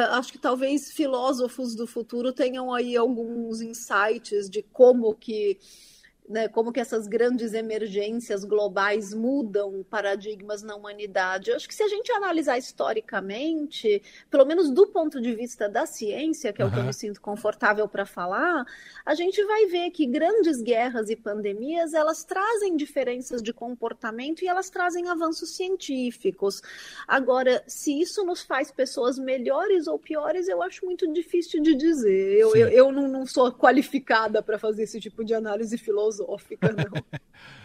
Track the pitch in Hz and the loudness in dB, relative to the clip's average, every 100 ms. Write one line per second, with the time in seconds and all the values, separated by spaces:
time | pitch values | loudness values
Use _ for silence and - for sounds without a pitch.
0 | 233 247 254 - 285 254 269 285 - - | 4 2 -2 -4 -2 0 0 0 -4 -2
1 | 285 254 262 262 247 - 247 226 233 240 | 0 2 0 0 -2 -2 -6 -6 -6 -6
2 | 233 240 247 254 262 262 254 247 247 240 | -6 -4 -4 0 0 0 -4 -2 0 2
3 | 240 233 233 233 226 226 226 226 - 208 | 2 0 -4 -6 -6 -6 -8 -10 -2 2
4 | 208 233 - 208 196 202 - - 254 247 | 2 0 -2 -4 -2 -8 -8 8 8 8
5 | 226 214 - 214 208 190 - - - - | 2 -2 -6 -2 -2 -2 -10 -20 -20 -20
6 | _ _ - 214 220 226 226 240 233 226 | _ _ -8 -4 -2 0 -2 -2 -2 -4
7 | 208 220 247 247 226 220 226 214 214 190 | -2 0 2 2 -2 -4 -4 -4 -2 -2
8 | 208 233 233 202 202 208 208 185 202 208 | -2 -4 -4 -6 0 0 2 2 2 0
9 | 196 220 233 277 226 202 202 190 190 226 | -2 -2 0 0 0 -2 -2 -6 -6 -4
10 | 196 202 202 208 202 208 214 208 208 208 | -2 -2 -6 -12 -10 -10 -10 -14 -14 -12
11 | 208 190 185 190 190 269 - - 427 415 | -4 -2 -2 -2 -2 -4 -4 -2 0 0
12 | 494 440 392 330 285 247 - - 277 220 | -2 -2 0 0 0 -2 -4 -4 -2 -2
13 | - 214 190 208 302 320 294 - 220 202 | -4 -6 -6 -6 -4 -4 -6 -2 0 0
14 | - - _ 285 269 339 311 254 427 370 | -2 -20 _ 4 6 6 4 6 6 4
15 | 311 277 240 220 240 - 208 214 320 - | -2 -2 -4 -4 -8 -4 -2 -2 -4 -4
16 | 214 208 311 311 226 202 196 208 196 131 | -6 -4 -4 -2 -4 -2 0 0 -2 -6
17 | 214 202 - 208 208 - 220 208 208 202 | -8 -10 -10 -4 -4 2 2 2 0 -2
18 | 196 - 180 202 330 320 247 - - - | -6 -6 -4 0 0 0 -4 -14 -20 -12
19 | - 302 349 392 403 427 415 349 349 330 | -2 0 0 0 2 4 4 2 -4 -2
20 | 269 277 330 440 330 262 226 226 247 240 | 0 2 4 4 4 2 0 2 2 -2
21 | 214 220 - 214 208 202 262 339 330 320 | -4 -6 -6 -4 -4 -4 -4 -2 0 2
22 | 302 320 - 381 415 453 403 320 294 294 | 0 -2 -6 -2 0 0 0 -2 -2 -2
23 | 247 247 254 247 220 - 240 247 233 226 | -2 -4 -6 -6 -6 -8 -10 -6 -6 -6
24 | 233 220 269 320 370 359 381 370 359 349 | -8 -8 -8 -4 -2 -2 -4 -2 -2 -2
25 | 349 330 330 320 320 - 370 381 - 269 | -2 -2 -2 -4 -8 -6 -4 -4 -4 -4
26 | 247 - 202 175 196 - - - - - | -4 -2 -4 -2 -4 -4 -14 -18 -18 -16
27 | - 269 262 254 254 254 - - - 285 | 0 0 2 2 4 2 -2 -6 -4 0
28 | 349 - 359 349 - 277 285 - 254 - | -2 -2 -2 -4 -4 -4 -4 -2 -4 0
29 | 240 262 262 262 240 277 403 370 311 302 | -2 -2 -4 -2 0 0 2 2 0 -6
30 | - 302 294 349 359 349 359 - 359 349 | -4 -4 -2 -2 0 -2 -2 -6 -6 -2
31 | 339 311 339 349 339 330 302 269 320 311 | -2 -2 0 -2 0 2 4 4 4 4
32 | 214 190 196 202 220 220 226 240 269 269 | 4 4 4 6 8 8 8 8 8 6
33 | 277 262 262 - 254 247 269 254 - 269 | -2 -2 -2 2 2 6 6 6 2 -4
34 | - 226 220 214 208 214 220 214 214 226 | 0 0 2 -2 -2 -4 -2 -2 -4 -6
35 | 208 208 220 226 220 208 226 226 - 202 | -12 -10 -4 -2 -2 -4 -4 -6 -2 0
36 | 214 208 180 202 - 220 185 214 156 151 | 0 -2 -8 -8 -10 -2 -2 0 -4 -6
37 | - - _ - - - | -10 -14 _ -20 -20 -20